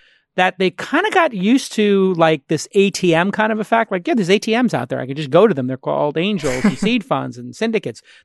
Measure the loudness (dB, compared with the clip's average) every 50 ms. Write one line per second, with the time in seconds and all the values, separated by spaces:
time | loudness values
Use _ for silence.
0 | _ _ _ _ _ _ -2 0 0 0 2 0 -2 -2 -2 -4 -10 -2 -2 0
1 | 0 2 2 2 0 0 0 0 2 2 2 2 0 -2 -2 0 2 2 4 2
2 | 2 2 2 2 2 2 2 0 _ -4 -4 -4 -4 -2 2 2 2 2 2 0
3 | 0 2 2 2 2 0 0 -2 -2 -2 -2 -4 -2 0 0 0 0 0 -4 -6
4 | -2 -2 0 0 2 2 2 0 0 0 0 0 0 0 0 -2 -4 -4 -6 -8
5 | -6 -8 -8 -8 -6 2 4 6 6 6 4 2 -2 -4 -6 -6 -6 -4 -2 -2
6 | -2 -2 -2 -2 -2 -2 -2 -2 -2 -2 -4 0 0 0 0 2 0 0 0 0
7 | -2 -2 -4 -4 -4 -6 -10 -12 -14 -16 -10 -6 -4 -2 -2 -4 -4 -6 -12 -12
8 | _ _ -20 -20 _